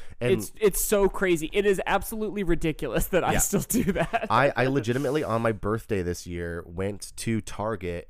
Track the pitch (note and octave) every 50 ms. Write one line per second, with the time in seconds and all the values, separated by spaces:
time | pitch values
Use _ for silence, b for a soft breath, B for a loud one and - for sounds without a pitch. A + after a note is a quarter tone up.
0 | B B B B A#2+ B2 B2 A2+ - - - - A3 G3 - - - - G#3+ G3+
1 | G3 F#3+ - - G3 F#3 F3 D3 D#3 D#3 - G#3 G3 G#3 F#3+ F3 - - F#3 G3
2 | - - A#3 A3 G#3+ G3+ G3 G#3 G3 D#3+ E3+ D3+ - D#3+ D3 - D#3 B2 G#2+ -
3 | - - F#3+ E3 C3 C3+ G3+ F#3 - - G3+ F3 C3 - F#3+ B3+ F#3 F#3 E3+ E3+
4 | D#3+ - - A#2 G#2+ G#2 A2 B2 C3+ C#3+ - A#2 B2+ C3 C3+ C#3 G2+ A2+ A#2+ C3+
5 | C#3+ B2+ C#3+ D#3 A2 E2+ A2+ A2+ A#2 A2+ A2 F#2 - G2+ A2 A2+ - - A2 F#2+
6 | F2 F2 F2 - - F2+ F2 E2+ F2 E2+ E2+ F2 - - E2+ F2+ F#2+ G2+ G#2 -
7 | - - - - - A#2 A2+ G#2+ - - - - G2+ A2 A2+ F2+ F#2 F2 E2+ E2+
8 | -